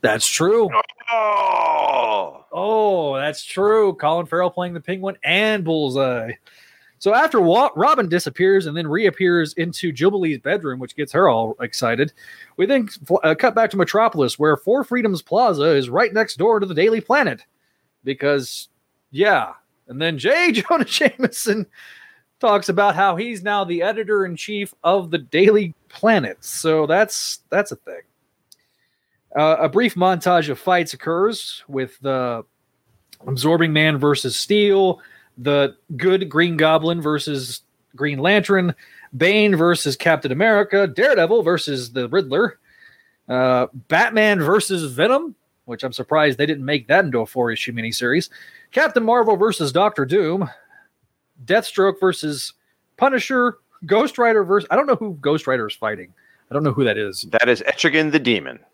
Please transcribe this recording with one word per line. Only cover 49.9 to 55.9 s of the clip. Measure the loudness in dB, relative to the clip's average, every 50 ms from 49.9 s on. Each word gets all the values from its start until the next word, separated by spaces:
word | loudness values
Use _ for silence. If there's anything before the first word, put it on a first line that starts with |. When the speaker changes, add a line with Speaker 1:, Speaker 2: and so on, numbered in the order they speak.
| 0 -2 -4
Speaker 1:
Doom, | 0 0 0 0 0 -2 -4 -6 -8 -10 -18 _ _ _ -20 _ _ _ _ _ _ _ _ _ _ _ _ -4
Deathstroke | 0 0 0 0 -2 0 2 2 2 2 2
versus | 0 0 0 0 -4 -6 -6 -6 -10 -12 -14 _ _ _ _ _ _ _ _ 0
Punisher, | 0 2 2 0 -2 -2 0 0 0 0 -2 _ _ _ _ _ -4
Ghost | 0 0 2 2 0 0 0
Rider | 2 2 4 2 2
versus, | 2 0 0 0 2
I | 0
don't | 0 2 2
know | 0
who | -2 -2 -8 -10 -4
Ghost | -2 0 0 0 0
Rider | -2 -2 -2 -2 -6
is | -8
fighting. | -6 -6 -6